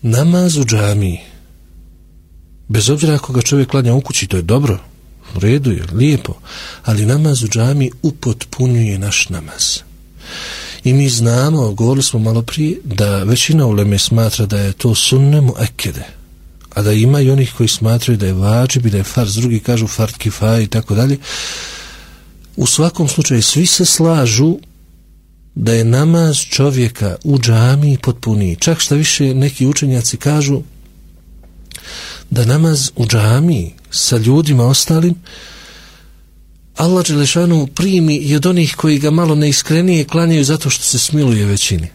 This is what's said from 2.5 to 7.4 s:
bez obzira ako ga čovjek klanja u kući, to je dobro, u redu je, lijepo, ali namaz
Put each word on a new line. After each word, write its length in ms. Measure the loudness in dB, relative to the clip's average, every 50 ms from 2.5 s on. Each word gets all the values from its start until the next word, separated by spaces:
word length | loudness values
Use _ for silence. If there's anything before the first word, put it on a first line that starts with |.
| -20 -20 -10 -4
bez 220 | -2 -2 0 0
obzira 260 | 0 2 2 2 2
ako 180 | 0 -2 -2 -2
ga 80 | -2
čovjek 280 | 0 0 2 0 0 0
klanja 240 | 0 0 2 2 2
u 80 | 0
kući, 260 | -2 -2 -6 -6 -4 -2
to 100 | -4 -4
je 60 | 0
dobro, 360 | 0 0 2 2 0 -2 -2 -6 -16 -20 -20 -20 -20 -20 -20 -20 -12 -8
u 40 | -2
redu 320 | 0 2 2 2 2 0
je, 120 | -2 -2 -4 -6
lijepo, 420 | -2 0 2 2 2 0 -2 -6 -12 -12 -16 -20 -18 -18 -18 -18 -18 -10 -4
ali 200 | -2 0 0 2
namaz 380 | 0 2 2 2 2 0 0